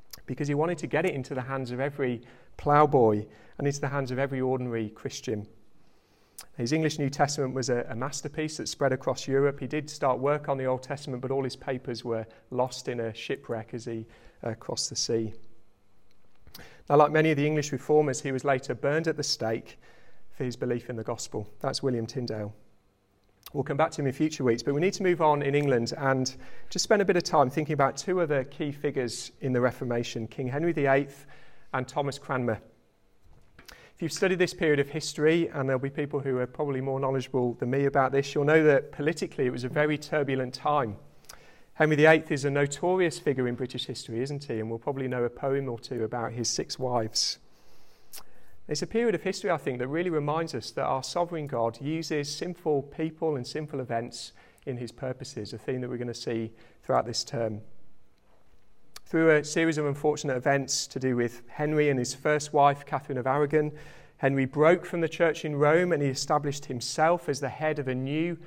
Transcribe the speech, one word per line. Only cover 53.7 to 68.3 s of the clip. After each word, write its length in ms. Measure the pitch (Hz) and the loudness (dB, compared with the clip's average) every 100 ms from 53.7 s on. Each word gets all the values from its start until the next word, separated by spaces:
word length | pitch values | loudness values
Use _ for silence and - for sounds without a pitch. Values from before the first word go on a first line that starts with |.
| 135 | -6
events 540 | 123 117 120 - - - - _ 143 | -2 -4 -4 -10 -14 -16 -20 _ -8
in 100 | 123 | -6
his 140 | 120 | -8
purposes, 600 | - 131 127 - 117 104 | -6 -8 -6 -8 -10 -10
a 60 | 113 | -8
theme 220 | - 127 | -4 -4
that 80 | 123 | -4
we're 100 | 123 | -4
gonna 160 | 120 | -6
see 360 | 113 127 113 110 - - - | -6 -4 -4 -4 -8 -20 -12
throughout 240 | - 127 123 | 0 2 2
this 160 | - | -4
term. 380 | - 127 110 107 - - - - - _ - - - - - - - - - | -4 -2 -2 -4 -8 -10 -12 -12 -18 _ -20 -20 -20 -20 -20 -18 -18 -16 -2
Through 300 | 160 165 151 | 4 6 6
a 80 | |
series 340 | 147 165 165 151 | 4 2 2 2
of 80 | 147 | 0
unfortunate 500 | 143 151 147 165 127 | 0 0 0 -2 0
events 520 | 139 139 135 - - | 2 2 0 -4 -4
to 100 | 135 | -2
do 160 | 131 | 0
with 280 | 120 120 - - | 2 0 -2 -12
Henry 440 | - 151 151 147 | -4 0 4 4
and 80 | 131 | 2
his 140 | 123 | -2
first 400 | - 151 151 147 | -2 0 2 2
wife, 320 | 151 143 139 - | 6 6 4 -2
Catherine 320 | 135 - 131 | -6 -4 -2
of 80 | 123 | 0
Aragon, 420 | 143 147 151 151 151 - - - - | 2 4 4 2 -4 -14 -18 -20 -2
Henry 300 | 135 135 131 | 0 2 0
broke 380 | 143 156 180 | 4 6 6
from 160 | - 175 | 2 -2
the 80 | 160 | -2
church 360 | - 165 151 | 2 2 2
in 100 | 156 | -4
Rome 380 | 143 147 165 180 | 2 6 6 4
and 100 | 151 | 2
he 60 | 143 | 2
established 560 | 131 - 147 143 143 | 0 0 0 0 -4
himself 640 | - 123 - - 160 175 170 | -6 -6 -4 2 4 2 0
as 100 | 139 | -4
the 100 | 131 | -4
head 300 | - 156 147 | -2 -2 0
of 80 | 131 | -2
a 80 | |
new 420 | 127 135 151 175 | -2 -2 -2 -2